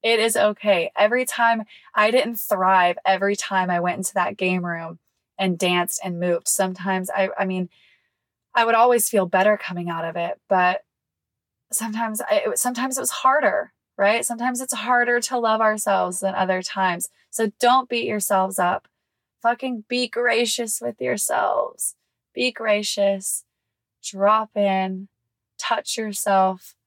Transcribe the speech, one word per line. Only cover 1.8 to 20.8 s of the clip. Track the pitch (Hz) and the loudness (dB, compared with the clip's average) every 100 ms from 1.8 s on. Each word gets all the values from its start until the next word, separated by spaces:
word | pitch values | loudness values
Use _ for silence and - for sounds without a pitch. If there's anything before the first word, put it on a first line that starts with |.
| - - | -8 0
I | 214 | 4
didn't | 247 240 226 | 4 0 -6
thrive, | - 196 185 190 180 175 - | -4 0 4 4 4 0 0
every | 190 196 202 | 0 0 -2
time | - 190 180 | -2 -2 0
I | 175 | 0
went | 175 175 | -2 -4
into | 185 196 | -4 -2
that | 180 202 | -4 -2
game | 185 185 175 | -2 -2 -4
room | 170 165 170 _ _ _ - | -6 -8 -14 _ _ _ -4
and | 190 170 | -2 0
danced | 180 175 175 - | 0 0 -2 -6
and | 190 170 | -8 -4
moved, | 175 170 - | -2 -2 -2
sometimes | - 190 185 185 185 185 | -2 -2 -2 -4 -4 -4
I, | 196 190 - | -2 -4 -2
I | 190 | -4
mean, | 185 180 _ _ _ _ _ _ _ _ | -4 -6 _ _ _ _ _ _ _ _
I | - 226 | 0 4
would | 226 | 6
always | 240 240 - | 6 4 2
feel | 214 180 | 0 2
better | 185 202 208 | 2 4 2
coming | - 175 175 | -2 -8 -6
out | 165 | -6
of | 165 170 | -6 -6
it, | 170 - _ | -6 -8 _
but | 190 180 190 _ _ _ _ _ _ _ _ _ | 2 2 0 _ _ _ _ _ _ _ _ _
sometimes | - 220 220 226 214 | -6 -6 -4 -4 -4
I, | - 208 - | 0 0 0
it, | - | -2
sometimes | 247 240 262 269 | -2 -2 -4 -4
it | |
was | - | -4
harder, | - 262 294 254 - - _ _ - | 2 4 4 4 0 -4 _ _ 0
right? | 196 233 247 | 2 2 -2
Sometimes | 233 247 247 | -4 -4 -4
it's | 262 | -6
harder | 226 220 247 240 240 | -6 2 2 2 0
to | 240 254 | 0 -2
love | 226 220 | 0 2
ourselves | 220 214 208 190 180 180 | 2 0 0 0 0 -2
than | 190 190 | -4 -2
other | 190 185 | 0 -2
times. | 185 - 185 175 - _ _ | -4 -2 0 -2 -8 _ _
So | - 220 _ | -4 -4 _
don't | 240 262 254 | 4 4 2
beat | 233 233 | -4 -2
yourselves | 214 - 196 190 190 | -4 0 0 0 0
up. | 180 185 _ _ _ _ _ _ | 0 -2 _ _ _ _ _ _
Fucking | 233 240 262 240 - | -2 -2 -4 -8 -4
be | 247 240 | -4 -2
gracious | 233 240 233 233 - 226 - | -2 0 2 0 -2 -4 -4